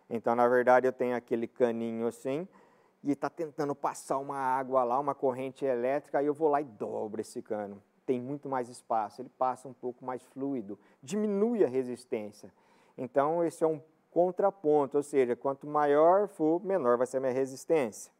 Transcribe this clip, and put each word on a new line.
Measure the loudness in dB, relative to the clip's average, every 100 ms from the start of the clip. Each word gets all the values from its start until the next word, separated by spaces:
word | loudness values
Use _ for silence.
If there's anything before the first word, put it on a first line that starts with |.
| _
Então, | -4 0 4
na | 4
verdade, | 6 6 6 4
eu |
tenho | 0 -2 -2
aquele | -2 -4 -4
caninho | 0 0 0 -4 -4 -6
assim, | -6 -6 -6 -8 _ _ _ _ _
e | -4 -4
tá | -4
tentando | -6 -8 -6 -4
passar | -4 -4 -6 -4 -4
uma | -4 -4
água | -2 -2 0 2
lá, | 2 0
uma | 0 0
corrente | -2 -2 -6 -4 -2
elétrica, | 0 0 -2 -2 -2
aí | 0
eu |
vou | 0 2
lá | 0
e | -2
dobro | -8 -8 -6 -6 -6
esse | -8 -10
cano. | -8 -6 -6 -12 -20 _ -4
Tem | -4
muito | -4 -10 -6
mais | -6 -6
espaço, | -12 -4 -2 -2 -8
ele | -16
passa | -4 -4 -4 -10
um |
pouco | -12 -10 -8
mais | -8 -10
fluido, | -10 -8 -6 -6 -8 -12 _ _
diminui | -8 -4 -2 0 0 2
a | 2
resistência. | 0 -4 -8 -6 -6 -6 -14 -20 _ _ _ _ -12
Então, | -2 2 2 2
esse | -2 0
é | -2
um | -2 -8 _ _
contraponto, | 0 0 2 0 0 2 2 2 0
ou |
seja, | 0 2 2 0
quanto | -4 -6 -4
maior | 0 4 6 6 6 2
for, | 0 0 0
menor | 0 0 4 4
vai | 2
ser | 0
a |
minha | 0
resistência. | 0 -2 -4 0 0 0 -4 -16 _